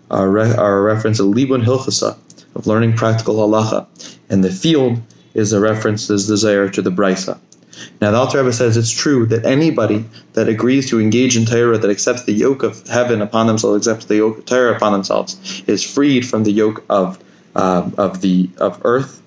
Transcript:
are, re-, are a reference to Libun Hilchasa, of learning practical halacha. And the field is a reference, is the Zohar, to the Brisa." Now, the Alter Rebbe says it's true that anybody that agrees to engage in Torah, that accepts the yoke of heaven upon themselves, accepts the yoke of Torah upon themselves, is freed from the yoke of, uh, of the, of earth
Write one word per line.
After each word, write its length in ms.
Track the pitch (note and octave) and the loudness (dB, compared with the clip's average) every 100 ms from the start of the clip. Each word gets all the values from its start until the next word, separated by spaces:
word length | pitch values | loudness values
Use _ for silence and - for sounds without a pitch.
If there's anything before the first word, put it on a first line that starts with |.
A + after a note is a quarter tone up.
| - | -6
are, 180 | - F#2+ | -2 0
re-, 220 | G#2 A2 | 2 2
are 280 | A2+ G2+ G2 | 2 2 2
a 20 | |
reference 360 | G#2 A2 A2+ A2 | 2 0 0 0
to 60 | |
Libun 400 | G2 A2 C3+ C3 | 0 0 0 0
Hilchasa, 540 | A2+ C3 - - G#2+ - - - - - | 0 0 -2 -4 -4 -6 -16 -20 -16 -8
of 120 | A2 | -2
learning 260 | A2 A#2 | 0 2
practical 420 | A2+ A2+ A2+ - G#2+ | 0 0 0 -2 0
halacha. 520 | G#2+ A2 G#2+ G2+ - - - - - | 2 2 0 -4 -6 -16 -20 -20 -4
And 140 | G2 | 0
the 80 | F#2 | 0
field 500 | F#2+ E3 D#3 B2+ A#2+ - - _ | 0 0 2 2 -2 -8 -20 _
is 200 | A2+ G#2 | -2 0
a 60 | G#2 | 2
reference, 500 | G#2+ G#2+ A2 G#2+ - | 2 0 -2 -2 -2
is 160 | G2+ G2+ | -2 0
the 100 | G#2 | 0
Zohar, 320 | A2 G2+ G2 | 2 2 0
to 120 | G2+ | -2
the 80 | F#2+ | -2
Brisa." 480 | F#2 G2 F#2 - - _ _ _ - - - | 0 0 0 -4 -10 _ _ _ -20 -20 -4
Now, 120 | G#2 | 0
the 60 | A2 | 2
Alter 200 | C3 C#3+ | 0 0
Rebbe 160 | B2+ | 0
says 240 | A2+ A#2+ A2+ | 2 2 2
it's 140 | A2+ | 0
true 340 | - D#3 C3+ A2+ | -2 0 2 2
that 160 | A2+ A2+ | 0 0
anybody 600 | C3+ E3 B2+ G#2 G#2 A2+ - - | 2 2 0 0 -2 -6 -16 -8
that 140 | - A2 | -2 0
agrees 400 | A2 A#2 C3+ C3+ | 0 0 0 0
to 80 | A2+ | 0
engage 360 | A2 A#2 B2+ A2+ | 2 2 2 2
in 100 | A2+ | 2
Torah, 340 | A#2 A#2+ A2 | 2 2 2
that 100 | G#2 | 0
accepts 360 | G2+ - B2 - | 0 -2 -2 -2
the 80 | |
yoke 280 | G#2+ A#2+ C3 | 0 0 0
of 240 | A2 - - | -4 -6 -4
heaven 340 | A#2+ A#2+ A2 | -2 0 0
upon 260 | G#2 A2+ A2+ | -2 0 0
themselves, 400 | G#2+ G#2+ G#2 A2+ | 2 0 0 0
accepts 180 | A2 - | -2 0
the 120 | G#2+ | 0
yoke 220 | A2 A2 | 0 -2
of 60 | - | -2
Torah 300 | B2+ B2 G2+ | 2 2 2
upon 160 | G#2+ | 0
themselves, 720 | G2 F#2+ G#2 G2 - - - - | 0 0 -2 -4 -10 -14 -8 -4
is 180 | G2+ | -4
freed 440 | - - C#3+ C3 A#2+ | -2 0 2 0 0
from 160 | G#2+ | -2
the 80 | G#2+ | 0
yoke 320 | G#2 G#2+ G#2+ - | 2 0 -2 -2
of, 280 | G2+ F2+ - - - _ - | 0 0 -4 -18 -20 _ -2
uh, 340 | F#2 F2+ F2+ - | 0 0 -2 -2
of 240 | G2 - | -4 -2
the, 280 | G2 F2+ F2+ - | 0 0 0 -2
of 220 | F#2+ - | -4 -2
earth 360 | - B2 C3+ - | -2 -2 -4 -14